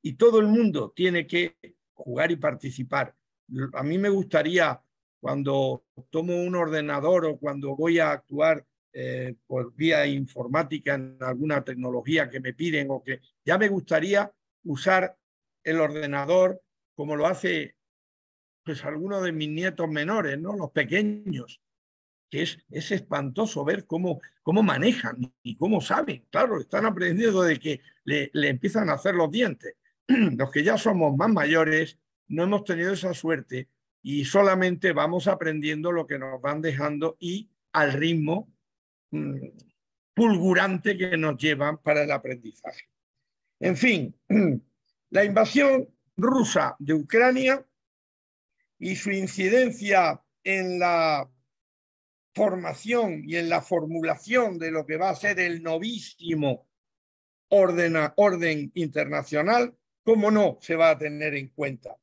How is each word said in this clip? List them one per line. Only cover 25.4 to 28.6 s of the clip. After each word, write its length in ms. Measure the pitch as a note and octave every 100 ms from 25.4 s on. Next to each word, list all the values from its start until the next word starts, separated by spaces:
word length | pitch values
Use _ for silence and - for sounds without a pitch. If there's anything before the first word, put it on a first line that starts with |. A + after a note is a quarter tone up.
y 140 | B2 G#2+
cómo 220 | F3+ G#3
saben. 460 | C3 G#3+ D4 C#3 _
Claro, 300 | - B3 F#3+
están 260 | - G3 A3
aprendiendo 580 | F3+ F3+ F3 A3+ F#3+
de 160 | F3 D3
que 220 | D#3 C#3 - _
le, 260 | - D3 C#3
le 160 | D3+ C#3+
empiezan 400 | C3